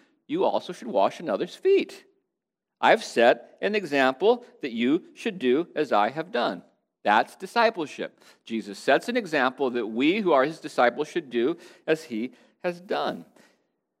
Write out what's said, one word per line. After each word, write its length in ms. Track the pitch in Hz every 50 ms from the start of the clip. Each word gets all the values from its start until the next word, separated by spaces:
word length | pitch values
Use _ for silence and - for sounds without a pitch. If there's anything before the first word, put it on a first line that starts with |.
| _ _ _ _ _
you 160 | - 139 175 -
also 280 | 110 - 220 - -
should 180 | 180 - - 247
wash 300 | - 98 95 113 - -
another's 360 | 180 151 101 95 147 185 -
feet. 500 | - - 370 392 392 - - - - - _ _ _ _ _ _ _ _ _ _ _ _ _ _ -
I've 240 | - 120 175 123 -
set 540 | - - 120 117 120 143 - - - - _
an 140 | - 196 208
example 720 | 214 196 151 143 139 135 131 131 - - 214 247 240 - - - _
that 100 | - 139
you 360 | 113 113 120 123 147 185 - - -
should 240 | - - 226 190 -
do 280 | 127 127 123 147 170 - -
as 180 | 147 151 127
I 180 | 120 104 104 98
have 220 | - 156 160 180
done." 320 | 208 240 226 156 98 87 - _ _ _ _ _ _ _
That's 360 | - - 104 113 127 - -
discipleship. 840 | - 190 190 - 240 233 226 220 180 156 131 - - 95 - - _ _ - _ _ _
Jesus 340 | - 117 110 95 101 98
sets 300 | - - - 135 160 -
an 80 | - 233
example 540 | 254 214 170 156 147 127 131 131 - 143 131
that 180 | 117 123 113
we 320 | 104 110 117 135 151 185 226
who 140 | 208 175 156
are 100 | 135 131
his 160 | 156 160 156
disciples 480 | - 151 - - 127 120 - 139 151
should 220 | 151 - 180 160 131
do 280 | 117 120 117 143 170 - - - - _ _
as 160 | - 160 160 -
he 300 | - 120 107 113 127 - _ _ _ _ _
has 200 | - 180 175 175
done. 440 | 180 208 247 294 294 - - 175 - - _ _ _ _ _ _ _ _ _ _ _ _ _ _